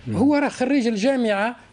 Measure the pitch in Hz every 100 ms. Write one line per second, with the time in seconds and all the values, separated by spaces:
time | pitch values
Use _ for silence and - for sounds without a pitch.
0 | 127 113 277 294 269 - 247 285 233 220
1 | 233 269 226 196 220 240 -